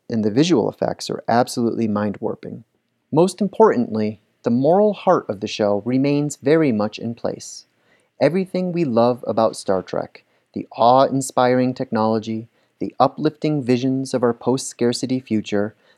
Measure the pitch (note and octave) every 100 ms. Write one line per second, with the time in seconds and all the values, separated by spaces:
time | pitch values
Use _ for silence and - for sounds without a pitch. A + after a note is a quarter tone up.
0 | - A2+ G#2+ A2 F3 C#3 G2+ - - -
1 | - - - A#2 B2+ - A#2 - A2+ G#2
2 | G#2 G2 G#2 G2 - A#2+ - _ _ _
3 | _ C#3 F#3 - G3 - A3 A#2+ A#2 A2
4 | G#2+ G2+ _ _ B2 A#2+ C#3+ F#3+ G#3+ F#3+
5 | F#3+ E3 - G2 G#2+ - G#2 G2+ A2 C3
6 | C#3+ C#3+ D3 - B2 E3 D3 G#2+ G#2+ -
7 | A#2 A#2 G2+ - - - - _ _ _
8 | _ - C#3+ F3+ F#3 F#3 F3+ E3+ D3+ A2+
9 | A#2+ B2 - G#2+ A2+ - - F#2+ F2 F2
10 | D#2+ - _ _ _ - - - A#2 C3
11 | C#3 C3+ C3 - B2 B2+ B2+ B2+ B2+ A2
12 | A2 A2 G#2+ A2+ A#2 _ _ - G2 -
13 | C3+ - D3+ - D#3 D3+ A#2+ B2 C3 C3
14 | C3 B2+ A#2+ A#2 B2 C3 - - A#2+ A#2+
15 | B2 B2+ - A2 - G#2 G#2 - _